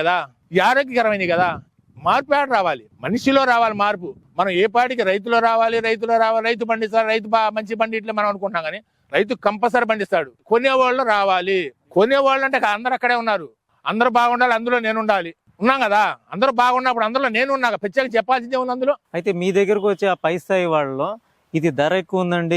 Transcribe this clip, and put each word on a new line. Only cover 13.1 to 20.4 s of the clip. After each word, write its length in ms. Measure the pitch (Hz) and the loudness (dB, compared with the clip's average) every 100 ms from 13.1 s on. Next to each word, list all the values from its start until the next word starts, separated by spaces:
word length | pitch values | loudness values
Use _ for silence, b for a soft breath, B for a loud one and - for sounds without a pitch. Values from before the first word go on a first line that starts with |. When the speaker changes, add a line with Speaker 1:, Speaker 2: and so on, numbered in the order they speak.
| 240 | 0
Speaker 1:
ఉన్నారు, 260 | 226 196 143 _ _ _ 139 | 0 -2 -4 _ _ _ -4
అందరూ 180 | 214 247 240 | 0 2 2
బాగుండాలి, 360 | 240 240 247 226 | 2 2 2 0
అందులో 200 | 233 247 220 | 0 -2 0
నేను 120 | 220 | -2
ఉండాలి. 260 | 214 202 170 - _ - | 0 0 -2 -12 _ -4
ఉన్నాం 160 | 220 269 220 | 0 2 2
కదా, 160 | 208 190 135 _ | 2 2 -2 _
అందరూ 180 | 165 262 240 | -2 0 2
బాగున్నప్పుడు 460 | 247 254 254 233 220 | 2 2 0 0 0
అందులో 200 | 254 269 220 | 0 -2 0
నేను 120 | 269 277 | -2 0
ఉన్నాక 200 | 247 196 | -2 -2
ప్రత్యేకంగా 320 | 208 269 262 220 | -4 -2 0 0
చెప్పాల్సిందే 400 | 220 254 240 262 | 0 -2 -2 -4
ఉంది 100 | 254 | -4
అందులో. 200 | 254 254 285 _ 170 | -2 -2 -2 _ -6
Speaker 2:
అయితే 140 | 190 175 | -4 -2
మీ 80 | 180 190 | 0 2
దగ్గరకు 280 | 196 208 208 | 2 2 0
వచ్చే 140 | 190 196 | 0 0
ఆ 40 | 175 160 | 0 -2
పై 80 | 175 | -2